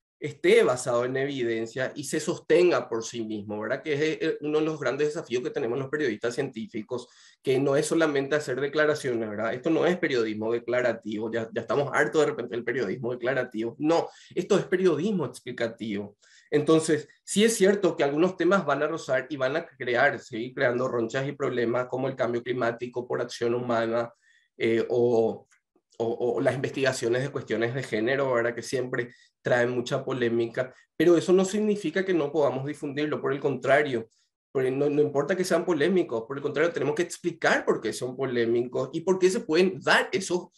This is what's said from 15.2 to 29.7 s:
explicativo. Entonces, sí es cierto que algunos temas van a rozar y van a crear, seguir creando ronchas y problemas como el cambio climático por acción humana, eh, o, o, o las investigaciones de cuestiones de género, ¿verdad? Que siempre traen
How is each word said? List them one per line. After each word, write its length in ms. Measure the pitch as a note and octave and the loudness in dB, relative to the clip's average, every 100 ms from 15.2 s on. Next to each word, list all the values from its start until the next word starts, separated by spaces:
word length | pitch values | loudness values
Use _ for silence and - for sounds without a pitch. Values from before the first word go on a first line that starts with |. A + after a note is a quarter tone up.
explicativo. 920 | C3 - - A#2+ A#2 - A2 G2+ G2+ - _ - - | -4 -8 -14 -6 -6 -6 -6 -6 -8 -14 _ -20 -2
Entonces, 580 | D3 D3 D#3+ D#3+ D3+ - _ | 0 4 4 4 0 -2 _
sí 220 | - G3 | -4 2
es 100 | A3+ | 4
cierto 420 | A3+ F#3+ G3 E3+ D#3+ | 4 4 4 2 2
que 60 | |
algunos 340 | C#3+ D3 F3+ F#3 | 0 2 2 2
temas 300 | E3+ G3 C#3+ | 2 2 2
van 160 | C#3 | 0
a 60 | D3+ | 0
rozar 380 | D#3+ - C3 B2+ | -4 -2 -2 -2
y 60 | C#3+ | -2
van 180 | C3 | -2
a 120 | D#3 E3+ | -2 -6
crear, 520 | - B2+ A#2+ C#3 A#2 | -10 -2 2 2 0
seguir 340 | - A2 B2+ | -8 -8 -8
creando 360 | C#3 C3 B2 B2+ | 0 0 2 0
ronchas 400 | A#2+ A2+ C3+ C#3 | -2 -2 -2 -4
y 40 | |
problemas 540 | C#3 C3+ B2 A#2 B2 B2 | -4 -4 0 0 0 -2
como 220 | B2+ C3+ | -2 -4
el 80 | C3+ | -2
cambio 260 | A#2 A#2+ | -2 -2
climático 640 | B2+ B2+ A#2 A#2 B2 B2 A#2+ | -2 -2 -2 -2 -6 -8 -6
por 140 | B2+ | -4
acción 340 | A#2+ - A#2+ | -4 -2 -2
humana, 580 | A#2+ A#2+ A2+ A2+ A#2 A#2 _ _ _ _ - | -2 0 0 0 -2 -4 _ _ _ _ -4
eh, 280 | A2+ A2+ - | 0 0 2
o, 580 | B2 A#2+ A2+ A2+ G2+ - _ _ _ _ - | 2 4 4 2 0 -12 _ _ _ _ -6
o, 80 | A2+ | -4
o 340 | A#2 A#2+ A#2 | -2 -2 0
las 160 | C3 C3 | 0 0
investigaciones 640 | C3+ - C3 B2+ A#2 B2 | -4 0 0 0 0 0
de 80 | C#3 | -2
cuestiones 420 | C#3 - G#2+ A2+ | -6 -4 -2 -2
de 80 | C3+ | -4
género, 480 | - A2 A2+ C#3 C3+ | -4 -2 0 0 0
¿verdad? 220 | A#2+ A#2+ | 0 0
Que 80 | A#2+ | -4
siempre 500 | - C3 B2+ B2 B2 - _ _ | -4 -4 -2 -4 -6 -10 _ _
traen 280 | - B2 A#2+ | 0 2 2